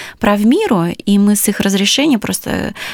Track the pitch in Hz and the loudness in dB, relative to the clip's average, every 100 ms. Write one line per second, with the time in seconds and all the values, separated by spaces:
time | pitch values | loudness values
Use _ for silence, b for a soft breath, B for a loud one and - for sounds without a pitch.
0 | B B 202 208 214 349 427 196 170 - | B B 0 2 4 2 2 0 0 -4
1 | - 202 202 208 - 202 196 190 202 - | 0 4 4 2 0 -2 0 0 0 0
2 | 302 226 - 190 - 180 - - B | 2 0 -2 -8 -6 -6 -6 -8 B